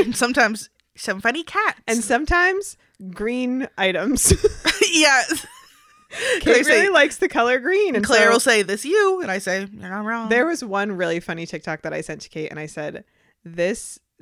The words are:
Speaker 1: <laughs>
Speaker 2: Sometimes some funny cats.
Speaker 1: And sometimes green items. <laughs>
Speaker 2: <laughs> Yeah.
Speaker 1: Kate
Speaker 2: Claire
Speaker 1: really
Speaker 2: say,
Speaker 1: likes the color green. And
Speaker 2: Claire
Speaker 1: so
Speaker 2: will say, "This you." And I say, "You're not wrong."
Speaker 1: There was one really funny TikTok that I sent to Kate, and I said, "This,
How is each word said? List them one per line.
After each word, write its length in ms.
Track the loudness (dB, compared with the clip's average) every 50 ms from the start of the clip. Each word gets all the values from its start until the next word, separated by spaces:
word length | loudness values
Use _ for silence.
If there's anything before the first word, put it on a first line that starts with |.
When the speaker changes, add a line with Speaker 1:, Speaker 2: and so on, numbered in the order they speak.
| 4
Speaker 1:
<laughs> 60 | 4 0
Speaker 2:
Sometimes 540 | -2 -2 0 2 2 2 2 0 -4 -10 -16 _ _ _ _ _
some 240 | -12 -8 -8 -6 -2
funny 200 | -2 -2 -2 -2
cats. 380 | -8 -4 -4 -2 -2 -2 -4 -4 -4 -2
Speaker 1:
And 160 | -2 -2 0
sometimes 720 | 0 0 0 2 2 2 4 4 2 2 -2 -6 -8 -14 _ _ _ _ _ -16 -16 -10
green 520 | -6 -6 -4 -2 -2 -2 -2 -2 -4 -4 -6 -4 -2
items. 520 | -2 0 0 0 0 0 0 2 4 2 2 4 2 0 0 0
<laughs> 140 | -4 -4 0 0
Speaker 2:
<laughs> 140 | 0 2
Yeah. 300 | 4 4 4 6 4 4 2 0 -4 -6 -6 -14 -20 -20 -20 _ _ _ _ _ _ _ _ _
Speaker 1:
Kate 320 | -10 -6 -2 -2 -2 0
Speaker 2:
Claire 120 | 4 4 4 6 6
Speaker 1:
really 220 | 4 4 4 4
Speaker 2:
say, 20 | 4
Speaker 1:
likes 260 | 6 4 4 4 2
the 120 | -2 -2 0
color 300 | 2 2 2 2 2 0
green. 380 | 0 0 0 2 2 2 0
And 80 | -2 0
Speaker 2:
Claire 220 | 4 4 6 6
Speaker 1:
so 60 | 6
Speaker 2:
will 80 | 4 4
say, 220 | 4 4 4 4
"This 220 | 2 0 -4 -6 -2
you." 360 | 0 2 2 4 2 0 -2
And 80 | -4 -6
I 80 | -6 -6
say, 280 | -4 -4 -4 -4 -6 -8
"You're 180 | -14 -16 -14 -10
not 140 | -10 -8 -6
wrong." 240 | -6 -6 -6 -2 0
Speaker 1:
There 180 | 2 2 2
was 160 | 2 0 -4
one 300 | -6 -4 -4 -4 -2 -2
really 260 | -2 -2 -2 -2 -2 -4
funny 260 | -4 -8 -8 -8 -8
TikTok 360 | -10 -10 -10 -8 -8 -10 -8
that 100 | -8 -8
I 80 | -8 -8
sent 220 | -8 -10 -12 -14
to 60 | -14 -14
Kate, 200 | -10 -10 -10 -10
and 80 | -10 -12
I 60 | -12
said, 380 | -12 -10 -10 -10 -10 -10 -12 -18 _ _ _ _ _ _ _ _
"This, 540 | -14 -4 -2 -2 -2 -2 -6 -10 -16 -18 -20 _ _ _ _